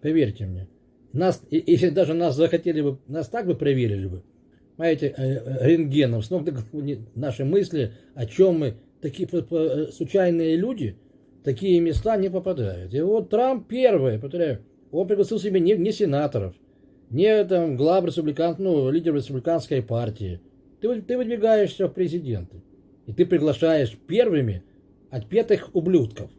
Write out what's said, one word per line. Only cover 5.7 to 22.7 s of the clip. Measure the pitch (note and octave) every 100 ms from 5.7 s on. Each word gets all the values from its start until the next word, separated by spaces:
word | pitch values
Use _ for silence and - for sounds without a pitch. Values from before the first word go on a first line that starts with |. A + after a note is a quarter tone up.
| E3 D3+ C#3 C3+ A#2
с | G#2+
ног | F#3
до | D3+
головы, | C3+ G#2+ D3+
не, | C#3+ B2+ A2+
наши | A2 C#3+ - C#3
мысли, | F#3 F3+ E3 A2+ - _
о | - A2+
чём | - F#3+ E3+
мы, | C#3+ G2+ _ _
такие | D3 - F#3
п-, | F3+
п-, | - E3 D#3+ D#3+ D3+
э, |
случайные | - D#3 G3 F3+ E3+ E3 E3
люди, | G#3+ A#3+ A#2+ - _ _ _ _
такие | - C3 F#3+ F3
места | E3+ D3+ A3 A3
не | F#3+
попадают. | F#3 F#3 E3 G#2+ F2+ F2+
И | A#2+
вот | E3+ A3 G3+
Трамп | G#3+ B3+ B3+ -
первый, | A#3+ B3+ F#3+ C3+ G#2+
повторяю, | C3+ F3 E3 A#2 - _ _
он | D3+ F#3
пригласил | G3+ F#3+ A3
себе | G3 F#3
не, | E3+ G#3
не | F3+
сенаторов, | G#3+ G3 C#3 D3 A#2 F#2+ - _ _ _ _ _
не | A#2+ G3+ G#3+
там | F#3+ F#3 E3 B2+
глав | D3 F#3
республикан-, | F3 E3 D#3 C#3+ E3 E3
ну, | F#3+ D#3+ C3
лидер | D3+ E3
республиканской | D3 - C3+ C#3+ E3 - C#3
партии. | A2 A#2 A#2 G#2 G2 F2 _ _ _ _
Ты | A3
вы-, | A#3+
ты | F#3+ B3
выдвигаешься | A#3 A#3 A3 A3 G3+ - F#3+
в |
президенты, | - F3+ E3+ D3 G#2+ F2 - -